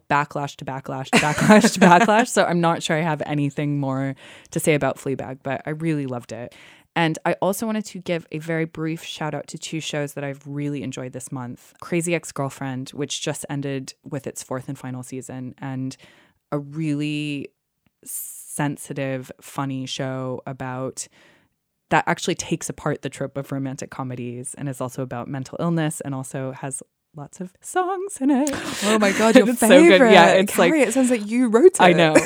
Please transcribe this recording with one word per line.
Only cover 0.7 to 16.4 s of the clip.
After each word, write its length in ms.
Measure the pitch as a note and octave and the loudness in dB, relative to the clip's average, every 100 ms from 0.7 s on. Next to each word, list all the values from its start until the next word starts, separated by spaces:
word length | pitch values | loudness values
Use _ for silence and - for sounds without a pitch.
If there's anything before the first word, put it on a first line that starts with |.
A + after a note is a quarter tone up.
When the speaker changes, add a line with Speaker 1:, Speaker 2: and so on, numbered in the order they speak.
| C3 - C3+ C3+ | -12 -10 -10 0
Speaker 1:
to 80 | - | 0
backlash 560 | D3+ D3 - G#3+ A3 | 2 2 6 8 6
to 60 | F#3+ | 6
backlash. 480 | F3+ F3 A3+ G#3+ B3 | 8 8 8 4 2
So 160 | G#3+ | 2
I'm 160 | - F3 | 2 2
not 200 | E3 E3+ | 2 0
sure 140 | - D#3 | -2 0
I 40 | |
have 200 | E3 D3 - | 0 -2 -4
anything 520 | D3 C#3+ - D3 C#3+ | -2 -2 -2 -4 -2
more 360 | C3+ C3+ C3+ C3+ - - _ | -2 -4 -4 -8 -16 -20 _
to 60 | E3 | -2
say 120 | - | 0
about 220 | D3 C3+ - | 2 0 -2
Fleabag, 440 | C#3 C3 C3 C3 | -6 -6 -8 -10
but 180 | C#3 C3 D3 | -8 -6 -8
I 40 | |
really 360 | D#3 E3 D3+ C3+ | -6 -4 -4 -4
loved 260 | B2 - | -8 -10
it. 220 | A2+ A#2+ - - - _ E3+ | -14 -14 -18 -20 -20 _ -2
And 200 | D#3+ D#3+ | -2 0
I 100 | F3 | -4
also 300 | - F3+ G3+ | -2 -2 -2
wanted 200 | A3 G#3+ G#3 | -4 -6 -8
to 140 | F#3 | -12
give 260 | E3+ E3+ - | -6 -6 -6
a 60 | D3+ | -12
very 260 | E3 D#3+ | -6 -4
brief 400 | E3 D#3 D#3+ E3 | -4 -6 -6 -6
shout 280 | - - D#3 | -10 -10 -8
out 140 | D3 - | -8 -12
to 100 | D#3 | -14
two 200 | - D#3+ | -10 -10
shows 360 | - D3+ C#3+ | -6 -6 -6
that 100 | - | -8
I've 200 | C#3 C#3 C#3+ | -10 -10 -10
really 340 | C#3+ C#3+ C#3+ | -6 -6 -6
enjoyed 300 | C3+ C3 B2+ | -8 -8 -10
this 180 | B2+ - | -12 -10
month. 420 | C3 B2 - _ _ | -10 -10 -14 _ _
Crazy 320 | - F3 E3 | -6 -4 -2
Ex-Girlfriend, 800 | E3 - - C#3 - C3+ B2+ C3+ | -4 -6 -8 -8 -8 -8 -8 -10
which 320 | - D3 - | -10 -8 -6
just 240 | D#3+ D3 - | -8 -8 -8
ended 460 | C#3+ C#3 C3+ C3+ - | -8 -6 -8 -10 -16
with 240 | - C#3+ - | -12 -10 -10
its 160 | - | -12
fourth 260 | - B2+ C#3 | -10 -10 -8
and 80 | C#3 | -12
final 280 | C3 B2+ | -10 -12
season, 500 | B2 B2+ B2 C3 B2+ - | -12 -14 -12 -12 -14 -12
and 380 | C#3 C3 C3 - - _ _ _ | -10 -8 -8 -10 -20 _ _ _